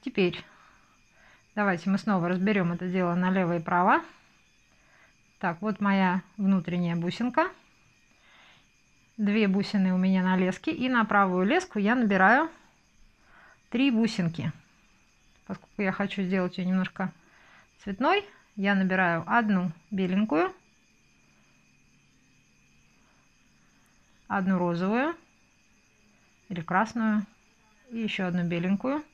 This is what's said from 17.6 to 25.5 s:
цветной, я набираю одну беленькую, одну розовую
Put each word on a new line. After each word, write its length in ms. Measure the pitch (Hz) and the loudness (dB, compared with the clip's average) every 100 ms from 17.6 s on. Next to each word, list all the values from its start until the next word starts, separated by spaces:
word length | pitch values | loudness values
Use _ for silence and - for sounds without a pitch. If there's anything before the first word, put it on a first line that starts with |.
| _ _ | _ _
цветной, 440 | - 190 277 392 403 - _ - | -10 -2 2 0 -2 -18 _ -4
я 180 | 196 | 0
набираю 500 | 202 190 185 185 165 - | 2 2 2 2 0 0
одну 440 | 233 220 196 180 - _ | 0 2 0 0 -6 _
беленькую, 600 | 196 185 185 220 302 370 370 _ _ _ _ _ _ _ _ _ _ _ _ _ _ _ _ _ _ _ _ _ _ _ _ _ _ _ _ _ _ _ _ _ _ _ _ _ | -4 0 0 0 0 0 -4 _ _ _ _ _ _ _ _ _ _ _ _ _ _ _ _ _ _ _ _ _ _ _ _ _ _ _ _ _ _ _ _ _ _ _ _ _
одну 300 | 202 185 185 | -4 0 0
розовую 580 | 175 170 185 226 285 339 _ _ _ | 0 0 0 0 -2 -4 _ _ _